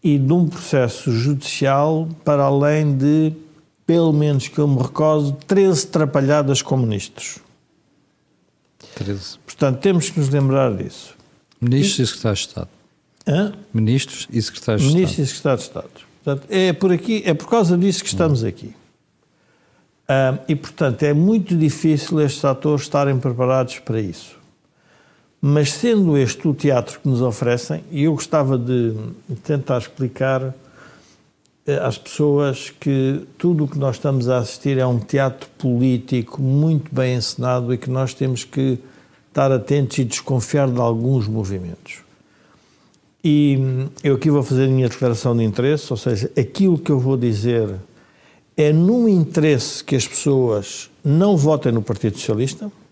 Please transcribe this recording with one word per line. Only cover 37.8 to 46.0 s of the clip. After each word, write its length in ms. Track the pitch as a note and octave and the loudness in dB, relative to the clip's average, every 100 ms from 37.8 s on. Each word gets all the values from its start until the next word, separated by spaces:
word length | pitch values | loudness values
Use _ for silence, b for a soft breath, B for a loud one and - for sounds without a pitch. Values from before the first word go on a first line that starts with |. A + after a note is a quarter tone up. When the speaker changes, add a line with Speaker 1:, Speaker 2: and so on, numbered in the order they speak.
| B2+ | -2
Speaker 1:
nós 240 | B2+ C3 | -4 -4
temos 320 | - C3+ B2 - | -4 -4 -4 -6
que 340 | - C3+ B2+ B B B B B | -2 -2 -2 B B B B B
estar 240 | - C3+ | 0 2
atentos 460 | C3 G2+ C#3+ C3 - | 0 0 0 0 -2
e 80 | B2 | -4
desconfiar 640 | - - C3 A2 D3+ C3+ | -4 -4 -4 0 0 0
de 80 | B2 | 0
alguns 480 | A#2+ A2+ A#2+ C3+ G#2 | 0 0 0 0 0
movimentos. 680 | A2 G2 G2 F2+ E2 - - _ b b b b b b b b b _ _ | -4 -4 -8 -10 -14 -18 -20 _ b b b b b b b b b _ _
E, 360 | E3+ D3 D3 C3+ | 2 4 4 2
hum, 300 | C3 B2+ C3+ - | 0 -2 -6 -4
eu 140 | D3 C3+ | 0 2
aqui 160 | D#3+ | 2
vou 120 | D3 | 2
fazer 200 | C3 C3 | 2 2
a 60 | C3+ | 2
minha 180 | C3 B2 | 2 0
declaração 480 | - B2+ A2+ C3 A#2 | 0 -2 0 0 2
de 80 | |
interesse, 480 | A2+ G2+ B2+ D3+ - | 0 0 0 0 -2
ou 60 | |
seja, 340 | A#2 | -6